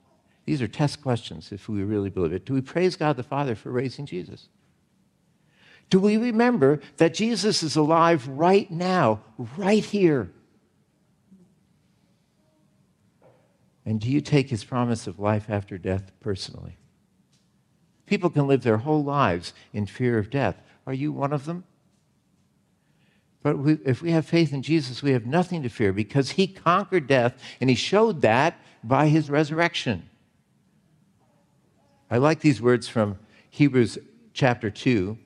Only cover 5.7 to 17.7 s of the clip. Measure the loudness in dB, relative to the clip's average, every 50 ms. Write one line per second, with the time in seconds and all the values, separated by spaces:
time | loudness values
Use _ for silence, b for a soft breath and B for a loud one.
5.7 | b b b b 2 2 4 4 2 2 0 0 0 2 2 2 2 4 4 2
6.7 | 2 2 B B B 2 2 2 2 0 -2 -2 -2 0 0 0 0 0 -2 -2
7.7 | 0 0 2 2 4 4 4 4 4 2 -2 -6 -6 0 2 4 4 2 2 -2
8.7 | -8 -6 -4 -2 0 2 2 2 2 0 -4 -18 _ -14 -12 -12 -10 -6 0 2
9.7 | 2 2 0 0 -2 2 2 4 2 2 -2 -6 -12 _ _ _ _ _ _ _
10.7 | _ _ _ _ _ _ _ _ _ _ _ _ -20 -20 _ _ _ _ _ _
11.7 | _ _ _ _ _ _ _ _ _ _ _ _ _ _ _ _ _ _ _ _
12.7 | _ _ _ _ _ _ _ _ _ _ _ _ _ _ _ _ _ _ _ _
13.7 | _ _ -6 -4 -4 -2 -2 0 -2 -2 -2 2 2 2 2 0 -4 -8 -8 -6
14.7 | -4 -4 -2 -2 -2 -4 -6 -12 -10 -4 -2 0 0 0 -2 -4 -6 -6 -6 -6
15.7 | -12 -10 -6 -4 -4 -4 -4 -10 _ _ -8 -8 -8 -6 -8 -14 -14 -16 -16 -16
16.7 | -18 _ _ _ _ _ _ _ _ _ _ _ _ _ _ _ _ _ _ _